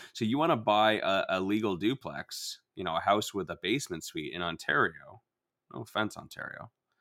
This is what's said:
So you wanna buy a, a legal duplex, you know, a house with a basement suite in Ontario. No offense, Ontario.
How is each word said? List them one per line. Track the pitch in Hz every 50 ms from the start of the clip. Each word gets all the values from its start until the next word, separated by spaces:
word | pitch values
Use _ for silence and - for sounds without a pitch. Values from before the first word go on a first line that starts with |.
| - - -
So | - 117
you | 107 127 143
wanna | 160 170 151
buy | 117 107 113 104 107 110 110 107 - -
a, | 87 98 95 - -
a | 95 92
legal | 95 98 104 110 110 104 92
duplex, | 80 95 113 135 - - 80 71 71 - - - - - - - - _ _ -
you | - 92
know, | 85 80
a | 85
house | - 101 104 107 107 - -
with | 98 90 82
a | 85 -
basement | - 90 113 147 - - 90 78 -
suite | - - 82 76 62 67
in | 87 87
Ontario. | 85 82 - - - 147 147 113 87 80 - - - 101 113 _ _ _ _ _ _ _ _ _ _ -
No | -
offense, | 113 - - 107 107 101 -
Ontario. | - - - - - - - - - - - _ _ _ _ _ _